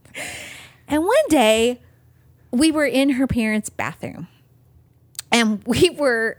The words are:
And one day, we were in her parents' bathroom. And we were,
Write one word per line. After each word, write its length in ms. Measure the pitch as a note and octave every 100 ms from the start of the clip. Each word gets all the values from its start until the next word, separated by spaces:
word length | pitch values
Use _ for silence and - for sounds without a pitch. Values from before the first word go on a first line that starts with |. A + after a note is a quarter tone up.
| - - - - - - - _ -
And 140 | D4
one 240 | F4 C5+ C#5+
day, 520 | D#4 A3 A3 A#3 B3 - _ _ _ _ _ _
we 200 | A#3+ D#4+
were 160 | D4+ C#4+
in 240 | C4 C#4
her 160 | B3+ C4
parents' 440 | A#3+ A3 G#3+ -
bathroom. 580 | - A2+ - - - F3 _ _ _ _ _ _ _ _ - -
And 300 | A#3 A3 G#3
we 260 | - - F4
were, 480 | C#4+ C#4+ A3+ A3+